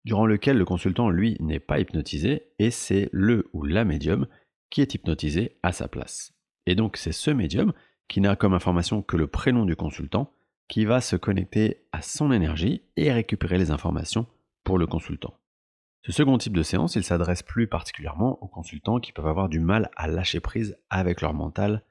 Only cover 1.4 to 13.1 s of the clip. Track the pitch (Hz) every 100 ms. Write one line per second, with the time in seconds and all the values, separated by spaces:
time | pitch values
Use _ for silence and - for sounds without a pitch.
1.4 | 78 76 - 76 87 82 71 73 92 151
2.4 | - - 110 - - 98 - - 101 117
3.4 | - 82 71 92 110 73 76 107 135 _
4.4 | _ _ _ - 135 - 82 80 78 78
5.4 | 123 - 87 90 - 64 - - - _
6.4 | _ _ - 92 110 - 85 - - 143
7.4 | 85 95 196 - _ _ - - 98 98
8.4 | 101 92 95 87 85 107 - 85 78 -
9.4 | 139 123 98 80 80 - 73 107 143 _
10.4 | _ _ - 110 107 127 - 87 - 98
11.4 | 92 107 107 - _ 85 - - 151 120
12.4 | 78 78 95 175 - - 147